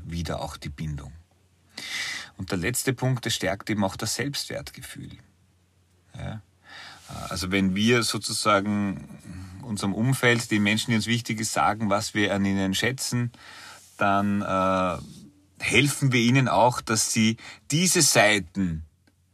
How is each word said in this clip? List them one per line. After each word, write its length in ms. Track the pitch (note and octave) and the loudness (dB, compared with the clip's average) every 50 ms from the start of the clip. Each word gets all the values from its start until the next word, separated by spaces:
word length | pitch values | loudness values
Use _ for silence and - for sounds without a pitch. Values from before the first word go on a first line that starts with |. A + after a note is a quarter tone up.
| - | -8
wieder 360 | E2 E2 E2+ E2 D#2+ D#2+ - | -8 -6 -4 -4 -4 -4 -6
auch 160 | - D#2 - | -6 -8 -10
die 120 | - - D2+ | -12 -12 -12
Bindung. 420 | C#2 - D#2+ D#2 D2 C#2+ C#2 C2+ - - - _ _ _ _ _ _ _ _ _ _ - - - - - - - - - - - - | -10 -8 -6 -6 -6 -8 -10 -14 -16 -20 -20 _ _ _ _ _ _ _ _ _ _ -14 -12 -8 -8 -6 -6 -6 -8 -8 -10 -12 -12
Und 140 | - G2 - | -12 -6 -4
der 60 | G2+ | -4
letzte 360 | F2+ E2+ G#2+ B2 - - C#3 C3 | -2 -2 -2 -2 -2 -2 -2 -2
Punkt, 320 | - B2+ C3 C3 A#2+ - | 0 0 0 0 0 -2
es 80 | A#2 - | -4 -4
stärkt 360 | - - F2+ G2 - - - | -2 -2 -2 -4 -4 -4 -2
eben 140 | A2 G#2 G2 | 0 0 0
auch 120 | G2 - | 0 -2
das 200 | - A2 A2 - | -4 -4 -4 -4
Selbstwertgefühl. 960 | - - C#3+ C#3 - - - - - - - - - C3 - - C#3+ C3+ - E2+ - - _ _ _ _ _ _ _ _ _ _ _ _ _ _ _ _ _ - | -4 -4 -4 -4 -6 -6 -8 -8 -10 -10 -12 -16 -16 -16 -16 -14 -16 -16 -16 -18 -20 -20 _ _ _ _ _ _ _ _ _ _ _ _ _ _ _ _ _ -14
Ja? 260 | - E2+ F#2 G#2 A2 - _ _ _ _ - - - - - - - - - - - - - | -12 -10 -10 -10 -12 -14 _ _ _ _ -20 -20 -20 -20 -20 -20 -20 -18 -16 -12 -12 -10 -8
Also 220 | - F#2 F#2+ F#2 | -6 -6 -2 0
wenn 240 | F#2+ G2 F#2+ F#2+ F#2 | 2 2 2 2 2
wir 280 | G2+ G#2+ A2+ B2 A#2+ A2 | 2 4 4 4 4 4
sozusagen 1040 | - - G#2+ - - - - - G#2+ G#2 G2 G2 G#2 G#2 G#2 G2+ G2 F#2 - - - - - - - - F2+ F#2+ F#2 F2+ - - | 0 -2 -4 -4 -6 -6 -2 2 4 4 4 4 2 0 0 0 -2 -4 -6 -10 -14 -18 -18 -18 -16 -16 -16 -16 -16 -16 -14 -8
unserem 300 | A#2 G#2 G2+ - G2 F#2+ | -8 -6 -4 -2 -2 0
Umfeld, 580 | G2+ A#2 C3+ C3 - - A#2+ A#2+ A#2 - - | 0 2 2 2 4 4 4 4 4 2 0
den 120 | A2 G#2 G#2 | 2 2 4
Menschen, 280 | G2+ G#2+ G#2+ - - | 4 2 2 2 2
die 60 | A#2 | 0
uns 100 | A2 G2 | 0 2
wichtig 320 | A2 A#2 A#2 A2+ - A2 G#2+ | 2 0 0 0 -2 -4 -4
ist, 140 | A2 - - | -4 -2 0
sagen, 360 | F2+ D2+ F#2+ G#2+ A2 A2+ G2+ | 2 2 2 2 0 0 0
was 240 | G2 G#2 G#2+ - - | 2 0 0 -2 0
wir 200 | G#2+ G#2 F#2+ G2+ | 0 2 2 2
an 120 | G2+ G2 | 2 2
ihnen 280 | G2 G2 G2 F#2+ F#2+ G2 | 2 2 2 0 0 0
schätzen, 580 | - A2 A#2 C3+ C3 - - B2 A#2+ A#2+ A#2 - - - - - - - - - - - - - | 0 0 0 -2 -2 -4 -2 -2 -2 -2 -2 -6 -10 -18 -20 -20 -20 -20 -20 -20 -20 -20 -20 -4
dann, 440 | - G#2 G2+ G2 G2+ G2+ G2+ G2+ G2+ | 0 2 2 4 2 2 2 0 0
äh, 560 | G2 - F#2+ F#2+ F#2 F#2+ F#2+ F#2 F#2 F2+ E2+ - - - - - - - - _ _ _ _ - | -2 0 0 2 2 2 2 2 0 0 -2 -6 -8 -14 -16 -20 -20 -20 -20 _ _ _ _ -6
helfen 520 | - - F3 F#3 D3 C#3+ - - C#3+ C3+ | -2 2 4 4 4 2 2 0 0 2
wir 80 | B2 B2 | 4 4
ihnen 280 | A2+ A#2+ B2+ C3+ B2+ | 4 4 4 4 4
auch, 340 | G2+ D2+ F#2+ A2+ B2 B2 - | 4 4 4 4 4 4 0
dass 320 | - - A2+ G#2+ - - - | -2 -2 0 0 0 0 2
sie 240 | A#2 A2 A2 A2+ - - - - - _ - | 2 2 2 2 -2 -8 -16 -20 -16 _ -2
diese 300 | C#3+ D#3+ F#3 F3+ - F3+ | 0 2 2 4 4 4
Seiten 840 | D3 - - B2 G#2 G#2 G#2+ G2+ F2 - - G2 F#2+ F2 E2 D#2 D#2+ - _ _ _ _ _ _ _ _ | 4 6 6 6 6 6 4 2 0 -4 -4 -2 -2 -2 -2 -4 -8 -12 _ _ _ _ _ _ _ _